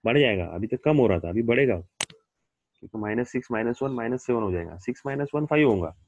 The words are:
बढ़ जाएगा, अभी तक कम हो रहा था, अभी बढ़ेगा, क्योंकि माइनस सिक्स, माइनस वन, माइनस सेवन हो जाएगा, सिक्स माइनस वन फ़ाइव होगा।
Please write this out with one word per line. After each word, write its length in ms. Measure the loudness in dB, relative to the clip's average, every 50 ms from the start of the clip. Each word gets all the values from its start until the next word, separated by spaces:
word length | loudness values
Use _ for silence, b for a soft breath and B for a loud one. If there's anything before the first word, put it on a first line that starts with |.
| 2
बढ़ 140 | 2 4 4
जाएगा, 260 | 4 4 2 0 -2
अभी 220 | -4 -6 -6 -6
तक 160 | -4 -6 -2 0
कम 140 | 2 4
हो 100 | 4 4
रहा 120 | 4 4 2
था, 100 | 0 -2
अभी 120 | -2 0
बढ़ेगा, 380 | 0 2 2 4 4 2 0 -2
क्योंकि 1160 | -6 _ _ _ -10 _ -10 _ _ _ _ _ _ _ _ _ _ _ _ _ -20 -12 -8
माइनस 340 | -6 -4 -2 -2 -2 -4 -2
सिक्स, 160 | -4 -8 -6 -4
माइनस 280 | -4 -2 -2 -2 -2 -2
वन, 100 | -4 -4
माइनस 340 | -4 -4 -4 -4 -4 -4 -2
सेवन 180 | -2 -2 0 0
हो 80 | -2
जाएगा, 260 | -2 -4 -6 -8 -12
सिक्स 240 | -10 -8 -8 -8 -6 _
माइनस 240 | -6 -4 -4 -4 -2 -2
वन 100 | -4 0
फ़ाइव 240 | 2 2 4 4 4
होगा। 260 | 4 2 0 -4 -8 _ _